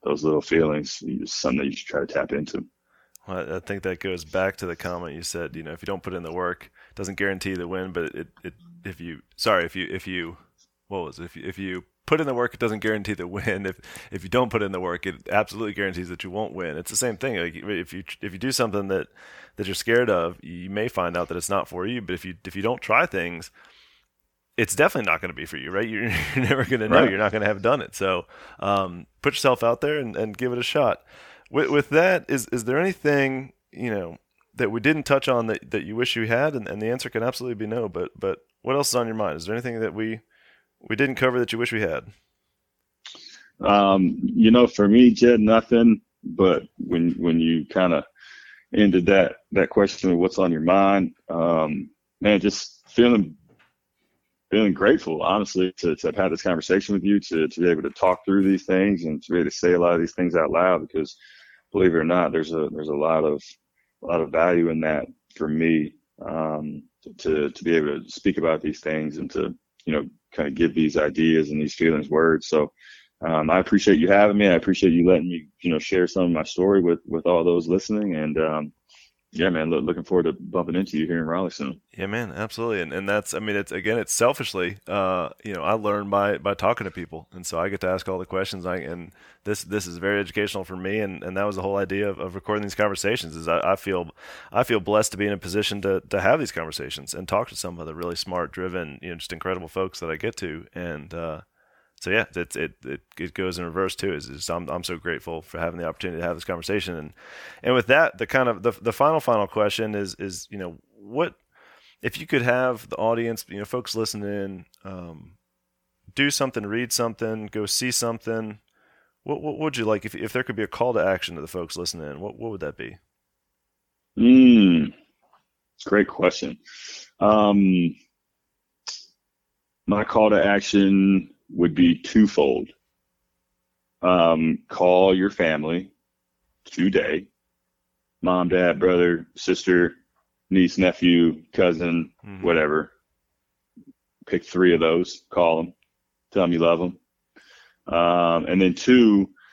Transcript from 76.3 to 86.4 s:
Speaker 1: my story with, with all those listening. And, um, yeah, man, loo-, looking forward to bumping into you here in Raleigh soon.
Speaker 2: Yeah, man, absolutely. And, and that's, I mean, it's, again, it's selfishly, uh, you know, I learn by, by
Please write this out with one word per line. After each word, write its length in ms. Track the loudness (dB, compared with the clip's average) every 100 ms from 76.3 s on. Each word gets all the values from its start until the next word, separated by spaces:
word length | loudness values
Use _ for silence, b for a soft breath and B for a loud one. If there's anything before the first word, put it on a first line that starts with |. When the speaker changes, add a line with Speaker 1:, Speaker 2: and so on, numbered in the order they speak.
Speaker 1:
my 120 | 0
story 380 | -4 0 4 4
with, 180 | 4 0 -2
with 200 | -2 2
all 180 | 2
those 240 | 4 2 2
listening. 480 | -2 0 -4 -2 -4
And, 220 | -2 -2
um, 320 | -2 -2 -6 -12 _ b b b _
yeah, 160 | -2 0
man, 200 | 0 0
loo-, 120 | 0
looking 240 | 0 -4 0
forward 180 | 0
to 100 | 0 -2
bumping 360 | -6 -4 -2 -4
into 200 | -2 -4
you 80 | -2
here 120 | -4
in 60 | -4
Raleigh 240 | -4 -4
soon. 300 | -6 -10 -12 _ -10
Speaker 2:
Yeah, 100 | -6
man, 240 | -6 -6
absolutely. 480 | -8 -10 -6 -4 -4
And, 120 | -4
and 160 | -6 -2
that's, 240 | -2 -2
I 60 | -6
mean, 180 | -2 -4
it's, 160 | -4
again, 240 | -6 -2 -2
it's 140 | -2
selfishly, 640 | 0 2 0 -4 -4 -4 -6 -6
uh, 440 | -2 0 -2 -4 -10
you 100 | -12
know, 100 | -6
I 100 | -2
learn 360 | -2 -2 -4 0
by, 280 | 0 0
by 160 | 0